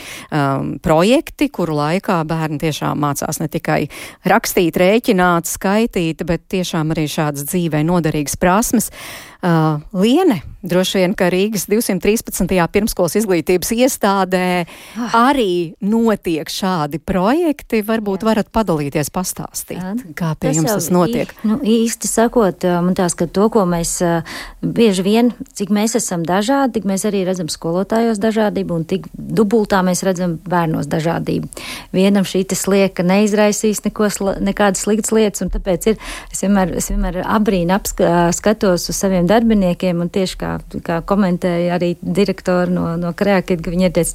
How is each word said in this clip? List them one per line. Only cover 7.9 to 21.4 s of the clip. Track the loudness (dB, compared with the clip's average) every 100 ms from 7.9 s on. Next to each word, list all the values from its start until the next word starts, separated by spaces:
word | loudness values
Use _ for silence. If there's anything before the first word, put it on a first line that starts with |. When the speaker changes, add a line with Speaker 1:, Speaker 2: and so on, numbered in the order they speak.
| 2 0 -2 -4 0
Speaker 1:
prasmes. | 2 2 2 0 -2 -8 -16 -16 -18 -4
Uh, | 2 4 2 0 -4
Liene, | 0 2 4 4 2 -4 -12
droši | -2 0 2 2
vien, | 2
ka | 2 2
Rīgas | 2 0 -2 -2
divsimt | 0 0 0
trīspadsmitajā | 0 0 -2 -4 0 2 2
pirmskolas | 0 0 0 0 0
izglītības | 0 0 2 0 0 2
iestādē | 2 2 0 2 2 0 0 0 -2 -10 -14
Speaker 2:
Ah. | -8 0 4 4
Speaker 1:
arī | 4 2 0 -2 -4
notiek | 0 2 2 0 0 -4 -4
šādi | -4 -2 0 -2 -4
projekti. | -4 0 2 2 0 -2 -4 -4
Varbūt | -2 -2 -2 -2
Speaker 3:
Jā. | 0
Speaker 1:
varat | 0 0
padalīties, | -2 0 0 -2 -2 -4
pastāstīt, | -4 -6 -8 -10 -10 -10 -8
Speaker 3:
Jā. | -8 -8 -10
Speaker 1:
kā | -6 -4 -2
pie | -2
Speaker 3:
Tas | 0
Speaker 1:
jums | 0
Speaker 3:
jau | 0
Speaker 1:
tas | 0
notiek? | 2 2 0 -4
Speaker 3:
ī-, | -4